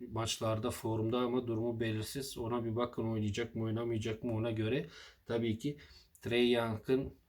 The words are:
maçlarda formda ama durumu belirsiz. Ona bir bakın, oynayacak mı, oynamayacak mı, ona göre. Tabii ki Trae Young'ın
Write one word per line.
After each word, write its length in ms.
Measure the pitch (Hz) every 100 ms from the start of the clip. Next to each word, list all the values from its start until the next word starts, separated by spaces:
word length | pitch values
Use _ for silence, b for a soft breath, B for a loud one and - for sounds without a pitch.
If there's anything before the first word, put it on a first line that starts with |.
| 120
maçlarda 580 | 113 113 - 113 110 120
formda 480 | - 113 113 110 123
ama 280 | 123 127 117
durumu 340 | 110 120 113
belirsiz. 580 | 113 110 104 139 131 135
Ona 260 | 117 120
bir 120 | 113 113
bakın, 360 | 120 - 113
oynayacak 420 | 113 104 101 117
mı, 100 | 113
oynamayacak 600 | 110 113 120 113 113 107
mı, 80 | 120
ona 180 | 110 117
göre. 380 | 110 110 139 170 B B B -
Tabii 320 | 117 117 107
ki 180 | 147 147 B B B -
Trae 220 | 110 120
Young'ın 680 | 120 120 117 107 - 131 151 -